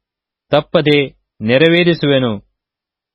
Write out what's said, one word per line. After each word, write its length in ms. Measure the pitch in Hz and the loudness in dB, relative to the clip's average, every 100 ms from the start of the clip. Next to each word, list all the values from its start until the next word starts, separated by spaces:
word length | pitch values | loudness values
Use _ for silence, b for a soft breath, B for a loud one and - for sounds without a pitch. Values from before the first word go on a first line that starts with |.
| _ _ _ _ _ | _ _ _ _ _
ತಪ್ಪದೆ 720 | 143 147 175 147 147 135 - _ _ | -4 -2 -2 0 0 -2 -8 _ _
ನೆರವೇರಿಸುವೆನು." 1000 | 110 127 160 170 175 165 147 139 123 101 - _ _ _ _ _ _ | -2 2 2 2 0 0 0 0 -2 -6 -12 _ _ _ _ _ _